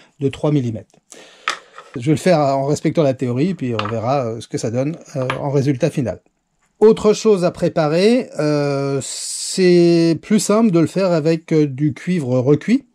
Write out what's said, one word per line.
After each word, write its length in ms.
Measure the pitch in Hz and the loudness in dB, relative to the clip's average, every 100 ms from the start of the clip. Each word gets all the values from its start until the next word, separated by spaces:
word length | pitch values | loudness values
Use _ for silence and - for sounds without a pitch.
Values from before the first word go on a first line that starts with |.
| _ - | _ -6
de 100 | 135 | -6
trois 220 | - 151 | -2 -2
millimètres. 440 | 147 120 101 - _ _ - - - - - - - - - | 0 -2 -6 -14 _ _ -20 -20 -10 -8 -8 -12 -20 -14 -6
Je 100 | 127 | -2
vais 60 | |
le 60 | 147 | 0
faire 220 | 190 160 | 2 2
en 260 | 139 135 139 | 2 0 -2
respectant 380 | 147 160 170 | -2 -2 0
la 100 | 143 | 0
théorie, 400 | 127 123 123 175 | 0 -2 -2 -2
puis 200 | 170 127 110 | -2 -4 -4
on 120 | 107 | -4
verra, 380 | 113 113 143 117 | -4 -2 -2 -2
euh, 140 | 117 | -8
ce 80 | - | -10
que 100 | - | -8
ça 140 | 120 | -4
donne, 260 | 120 139 170 - 139 | -4 -4 -8 -10 -6
euh, 120 | 127 131 | -6 -6
en 100 | - | -2
résultat 400 | 143 131 127 151 | 0 0 0 -2
final. 320 | 160 110 - _ _ _ _ _ _ | -2 -4 -6 _ _ _ _ _ _
Autre 340 | 214 214 214 | 4 4 2
chose 300 | 208 220 196 | 2 2 2
à 80 | 170 | 0
préparer, 760 | - 175 175 151 165 208 247 - - | -2 -2 0 0 2 2 2 -2 -4
euh, 600 | 151 147 143 139 139 139 | -2 0 -2 -2 -4 -6
c'est 1120 | - - - - - - 180 175 170 170 165 156 | -6 -10 -10 -10 -6 2 4 6 6 4 2 0
plus 180 | - 214 | 0 0
simple 320 | - 214 226 | 2 2 2
de 80 | 170 | 2
le 80 | 151 | 0
faire 240 | 180 190 | 0 0
avec, 400 | 165 156 165 - | 2 0 0 0
euh, 160 | 160 147 | 0 0
du 260 | 131 147 | 0 -4
cuivre 460 | - 175 180 123 127 | -2 -4 -2 0 0
recuit 480 | 127 151 - 262 - | 2 2 2 -2 -2